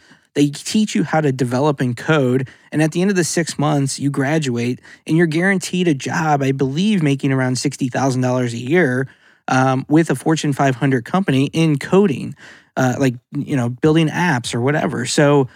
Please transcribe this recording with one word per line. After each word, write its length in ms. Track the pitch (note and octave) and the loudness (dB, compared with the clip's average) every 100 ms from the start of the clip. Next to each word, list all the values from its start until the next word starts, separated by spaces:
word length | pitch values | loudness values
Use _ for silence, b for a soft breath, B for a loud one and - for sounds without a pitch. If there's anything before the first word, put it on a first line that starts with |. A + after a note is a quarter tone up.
| b b b | b b b
They 140 | - D3 | 0 0
teach 460 | C#3+ - A3 G#3+ | -2 -4 0 0
you 80 | G#3+ | -2
how 180 | D#3+ D#3+ | -2 0
to 120 | D3+ | 0
develop 480 | C3 B2+ B2 D3+ C#3 | 0 -2 0 0 0
and 160 | B2+ A#2 | -2 -4
code. 520 | - D#3 B2+ C3 C3 B B | -2 0 2 0 -2 B B
And 120 | D3+ | -2
at 100 | D#3 | 0
the 80 | E3+ | 0
end 80 | F#3+ | 0
of 60 | F#3 | 0
the 80 | |
six 340 | D#3 - D#3+ - | 0 -2 -4 -2
months, 400 | D3 D3 C3+ - | 0 0 -2 -2
you 120 | C#3 | -4
graduate 720 | C#3+ C3+ E3 C#3+ A#2 A#2+ B2+ B B - | -2 0 0 -2 -2 -4 -6 B B -2
and 100 | D#3+ | 2
you're 100 | E3+ | 2
guaranteed 600 | D3+ F#3 G3 - F3+ F3 | 2 0 0 -2 0 0
a 60 | |
job, 460 | C#3 C3 B2+ D#3 D3 | 0 -2 -2 0 2
I 120 | C3+ | 0
believe, 500 | C3+ C3+ C#3+ G#3 G3+ | 0 -2 0 0 2
making 300 | D3+ C#3 C#3 | 2 0 0
around 240 | C3+ B2+ B2+ | 0 0 -2
sixty 320 | C#3+ - C3 | -4 -4 -4
thousand 320 | B2+ B2 B2+ | -2 -2 0
dollars 320 | B2+ B2+ B2 | 0 0 -2
a 60 | A#2 | -4
year, 500 | B2 F3 D3 B2+ C3+ B B B - | -2 2 2 0 -4 B B B -2
um, 360 | C3 C3 C3 - | 2 2 0 2
with 220 | D3+ D#3+ | 2 2
a 40 | |
Fortune 380 | C#3 - D#3+ D3+ | 0 0 0 0
five 240 | C3+ C#3 B2 | 0 0 2
hundred 300 | C#3 C3 A2+ | 0 0 0
company 400 | F3+ G3 C3+ C#3 | -2 0 0 0
in 240 | E3 E3 C#3+ | 0 0 0
coding, 560 | - F#3 G3+ - - - B B B - | 2 4 4 0 -6 -12 B B B -2
uh, 200 | C3 - | 0 2
like, 160 | C#3 A#2+ - | -2 -2 -8
you 220 | D3 C3 C#3+ | -10 -4 -2
know, 140 | A#2+ | -4
building 380 | B2 D#3 D#3+ D#3 | 0 2 4 2
apps 460 | C3 F3 B2+ - | 0 0 -2 -2
or 60 | A#2 | -2
whatever. 460 | B2+ D3+ F3 A#2+ B2 | 0 0 -2 -4 -2
So 420 | - C#3+ D3 B2+ | 2 4 4 2